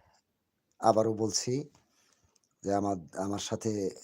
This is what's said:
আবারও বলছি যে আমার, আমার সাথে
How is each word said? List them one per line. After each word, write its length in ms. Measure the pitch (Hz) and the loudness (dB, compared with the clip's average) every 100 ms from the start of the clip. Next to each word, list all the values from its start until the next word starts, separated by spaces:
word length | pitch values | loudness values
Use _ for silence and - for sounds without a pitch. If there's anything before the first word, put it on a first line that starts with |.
| - _ _ _ _ _ _ - | -20 _ _ _ _ _ _ 0
আবারও 340 | 107 107 110 | 4 6 4
বলছি 560 | 107 110 - - 131 147 - _ _ _ _ _ _ _ _ | 2 0 -2 -2 -2 -4 -14 _ _ _ _ _ _ _ _
যে 100 | 98 | 0
আমার, 440 | 101 101 95 73 - | 0 2 -2 -6 -6
আমার 220 | 98 101 | -4 -4
সাথে 500 | - 107 113 104 95 - | -4 -4 -2 -2 -2 -4